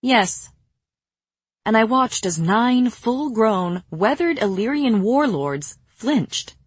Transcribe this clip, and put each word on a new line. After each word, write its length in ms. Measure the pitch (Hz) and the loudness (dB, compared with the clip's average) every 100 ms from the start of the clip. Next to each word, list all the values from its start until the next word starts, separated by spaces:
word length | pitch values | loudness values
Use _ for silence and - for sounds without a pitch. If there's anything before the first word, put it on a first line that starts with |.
Yes. 460 | 247 247 185 - - _ _ _ _ _ _ _ _ _ _ _ - | 4 2 2 -4 -14 _ _ _ _ _ _ _ _ _ _ _ 0
And 100 | 220 | 2
I 80 | |
watched 400 | 220 254 262 - | 4 2 0 -2
as 140 | 190 165 | -4 -2
nine 500 | 165 208 247 254 247 | 0 2 4 2 0
full-grown, 920 | - - 254 302 220 220 196 180 175 - | -2 -4 -2 -2 0 2 2 -2 -6 -8
weathered 480 | 160 202 294 349 294 | -2 0 0 -2 0
Illyrian 640 | 208 190 220 294 277 214 | -2 -2 -2 0 0 2
warlords 760 | 190 262 294 170 143 139 147 - _ | 2 2 2 0 -4 -6 -8 -16 _
flinched. 680 | _ 233 285 143 - - - | _ -2 0 -2 -6 -12 -18